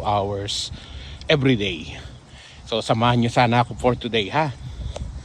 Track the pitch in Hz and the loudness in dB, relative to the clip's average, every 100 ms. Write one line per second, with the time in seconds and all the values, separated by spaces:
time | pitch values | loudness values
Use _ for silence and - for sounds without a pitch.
0 | 107 104 98 101 101 - - - - - | 0 0 0 -4 -4 -6 -6 -10 -14 -14
1 | - - - 156 135 117 101 87 76 - | -14 -6 2 4 4 4 0 -4 -10 -12
2 | - - - - - - - 110 - 113 | -14 -18 -20 -20 -20 -18 -6 -2 0 2
3 | 120 120 117 131 120 120 120 98 123 120 | 4 4 4 4 4 4 2 0 0 0
4 | 120 113 95 143 156 113 - - - - | 0 0 0 0 0 -4 -10 -10 -8 -8
5 | - - | -10 -10